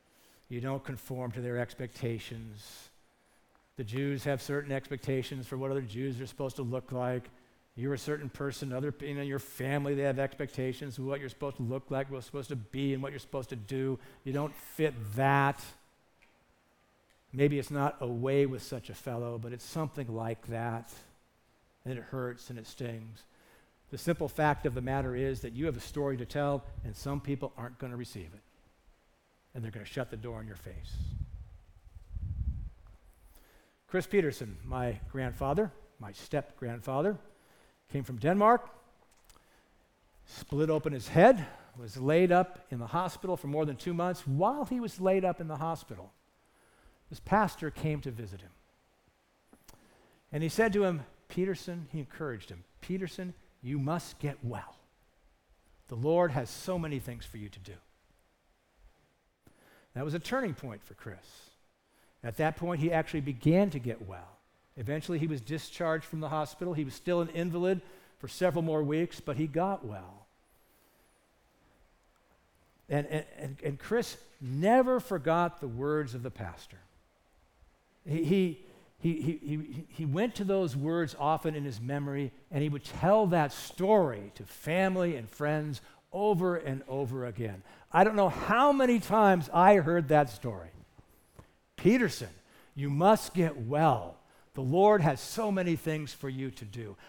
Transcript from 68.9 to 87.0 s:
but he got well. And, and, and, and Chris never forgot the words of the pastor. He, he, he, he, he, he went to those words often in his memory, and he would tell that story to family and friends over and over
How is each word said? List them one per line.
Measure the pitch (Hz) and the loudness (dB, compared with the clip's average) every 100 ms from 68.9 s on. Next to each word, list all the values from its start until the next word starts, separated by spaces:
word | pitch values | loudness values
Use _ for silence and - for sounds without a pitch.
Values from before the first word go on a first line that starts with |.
| 156 170 - | 0 -2 -4
but | - 131 | -6 -2
he | 156 | -2
got | 147 190 196 | 0 0 -2
well. | 117 101 92 98 _ _ _ _ _ _ _ _ _ _ _ _ _ _ _ _ _ _ _ _ _ _ _ _ _ _ - | -6 -10 -12 -20 _ _ _ _ _ _ _ _ _ _ _ _ _ _ _ _ _ _ _ _ _ _ _ _ _ _ -2
And, | 147 143 | -2 0
and, | 156 - - | -4 -6 -10
and, | 143 139 | -12 -8
and | 151 139 | -8 -6
Chris | - 226 - - - - | -2 -2 -2 -8 -18 -12
never | 127 135 190 247 247 254 | -6 0 4 6 6 2
forgot | - 185 135 165 175 - | 0 -2 2 2 2 -2
the | 135 | -8
words | 117 143 151 143 | -4 -2 0 -2
of | 123 | -6
the | 127 | -8
pastor. | - 92 87 - - - _ _ _ _ _ _ _ - _ _ _ - | -8 -10 -12 -18 -20 -20 _ _ _ _ _ _ _ -20 _ _ _ -4
He, | 156 | 0
he, | 156 196 180 151 - - - _ | 4 4 4 0 -12 -20 -20 _
he, | 170 160 | 0 0
he, | 139 160 | 0 -2
he, | 147 151 156 135 - | -2 -4 -4 -10 -10
he | - 156 | -6 -2
went | 147 233 - | 2 0 0
to | |
those | 196 196 175 | 0 2 2
words | 131 147 170 156 - | 0 0 0 0 0
often | 143 156 165 | 2 2 0
in | 151 | -2
his | 143 107 | -4 -6
memory, | 120 143 143 139 139 - - | -4 -4 -2 -2 -4 -6 -6
and | 143 | -2
he | 151 | 0
would | 143 | -2
tell | - - 170 214 202 | -6 0 6 6 8
that | 170 147 | 4 4
story | - - - 190 214 160 107 101 - | 0 -12 -2 6 6 6 0 -8 -14
to | |
family | 107 - - 175 190 185 175 143 | -16 -10 -2 2 4 4 0 0
and | 110 | -6
friends | - 147 151 151 131 - - _ | -4 0 0 -2 -6 -10 -20 _
over | 180 208 190 185 175 | 0 4 4 4 0
and | 156 135 - | -2 -4 -4
over | 131 | -2